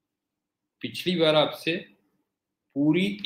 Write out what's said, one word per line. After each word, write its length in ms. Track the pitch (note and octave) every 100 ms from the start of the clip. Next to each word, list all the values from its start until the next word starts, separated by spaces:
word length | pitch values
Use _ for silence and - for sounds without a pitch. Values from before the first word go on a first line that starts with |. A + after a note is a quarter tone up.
| _ _ _ _ _ _ _ _
पिछली 340 | A#2+ - F3+ F3
बार 200 | D#3+ D3+
आपसे 380 | C#3+ - D#3+ - - _ _ _ _ _ _ _ _ C#3
पूरी 420 | D3 E3+ G3+ G3+